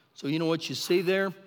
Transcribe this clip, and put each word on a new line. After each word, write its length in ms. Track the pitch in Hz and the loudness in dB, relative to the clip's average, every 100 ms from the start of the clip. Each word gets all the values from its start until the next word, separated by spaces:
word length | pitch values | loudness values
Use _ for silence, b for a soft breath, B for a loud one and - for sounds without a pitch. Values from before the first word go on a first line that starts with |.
| b - | b -8
So 120 | 139 | -4
you 100 | 156 | 0
know 100 | 160 | 0
what 200 | 165 - | 0 -4
you 80 | 127 | -6
see 260 | - 175 | 2 2
there? 320 | 180 190 196 - | 4 0 0 -4